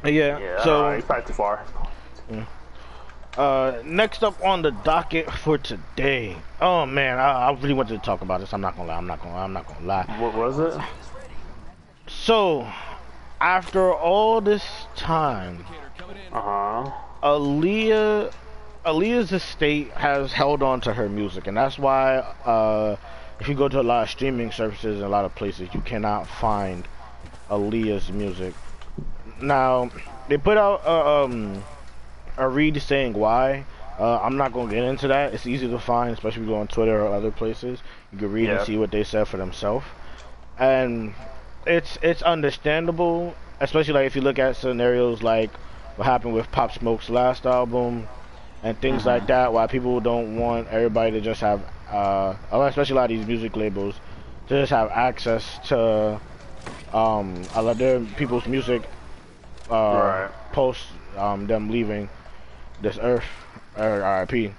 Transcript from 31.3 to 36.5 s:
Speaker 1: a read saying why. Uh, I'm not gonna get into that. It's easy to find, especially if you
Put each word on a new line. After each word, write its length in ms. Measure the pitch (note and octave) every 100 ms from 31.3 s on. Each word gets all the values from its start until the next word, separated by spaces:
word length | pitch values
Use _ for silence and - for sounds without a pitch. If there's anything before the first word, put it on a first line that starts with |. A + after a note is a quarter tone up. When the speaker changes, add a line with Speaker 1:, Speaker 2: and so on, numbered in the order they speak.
| A#2+ G#2+ G2 - - - - - - - -
Speaker 1:
a 100 | C3
read 320 | C3 D#3 D3
saying 300 | - C#3 B2+
why. 520 | G#2 G#2+ A#2 C3 C#3 C3+ - - -
Uh, 200 | A2+ A#2
I'm 140 | G#2 C3+
not 140 | C3+
gonna 180 | B2 A#2
get 140 | G#2+
into 240 | B2 C3 C#3
that. 260 | C3+ C#3+
It's 120 | G#2+ A#2+
easy 220 | B2+ B2+
to 100 | A#2
find, 340 | A#2+ A#2+ A#2+
especially 300 | A2+ A2 G#2+
if 60 |
you 60 | A2